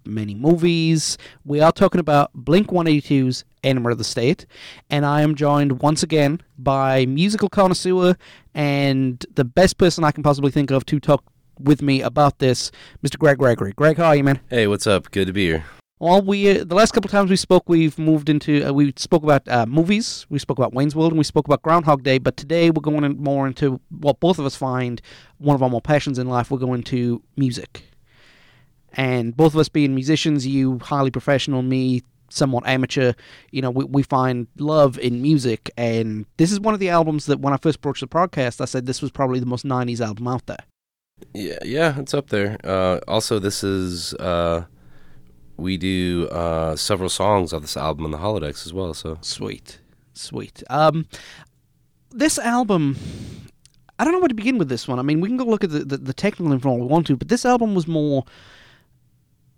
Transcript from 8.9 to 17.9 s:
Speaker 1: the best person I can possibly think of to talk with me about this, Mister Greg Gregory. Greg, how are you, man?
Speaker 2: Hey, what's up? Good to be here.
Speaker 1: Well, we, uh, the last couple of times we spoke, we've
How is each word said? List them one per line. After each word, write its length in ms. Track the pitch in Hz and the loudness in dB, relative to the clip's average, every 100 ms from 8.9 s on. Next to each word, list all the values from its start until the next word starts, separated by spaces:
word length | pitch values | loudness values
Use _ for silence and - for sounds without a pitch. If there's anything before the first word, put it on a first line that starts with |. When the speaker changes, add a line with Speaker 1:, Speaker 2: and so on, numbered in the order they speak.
| 135 131 127 - | 2 0 -4 -8
Speaker 1:
the 120 | - 127 | -2 -2
best 320 | 143 185 - | 4 2 4
person 260 | 185 - | 2 4
I 80 | 156 | 0
can 120 | 143 | 2
possibly 280 | 147 143 139 | 0 2 2
think 200 | 147 135 | 2 2
of 140 | 135 - | 0 0
to 140 | 147 | -2
talk 260 | - 143 _ _ _ - | 2 2 _ _ _ -6
with 220 | 139 147 | 2 2
me 200 | 143 135 | 4 0
about 380 | 117 120 147 - | 0 2 2 2
this, 320 | 131 123 - - - - | 0 0 -4 -12 -20 -6
Mister 160 | 143 - | -6 2
Greg 200 | 151 135 | 2 4
Gregory. 360 | 135 113 98 | 4 2 -2
Greg, 240 | 104 147 151 | 2 2 4
how 80 | 165 | 4
are 100 | 147 | 4
you, 80 | |
man? 160 | 139 135 - | 4 0 -2
Speaker 2:
Hey, 160 | 120 107 | 0 2
what's 200 | 101 - | 2 2
up? 240 | 95 - | 0 0
Good 160 | 98 95 | -2 0
to 60 | |
be 140 | 92 92 | 2 0
here. 180 | 80 76 - _ - | 0 -4 -20 _ -6
Speaker 1:
Well, 220 | 165 190 | 2 2
we, 280 | 196 202 202 | 2 0 2
uh, 160 | 196 175 | 2 0
the 100 | 175 | 2
last 160 | 220 | 4
couple 160 | - 208 | 2 0
of 40 | |
times 180 | 202 196 | 0 2
we 80 | 190 | 2
spoke, 320 | - 185 - | 4 2 4
we've 280 | 170 160 | 2 2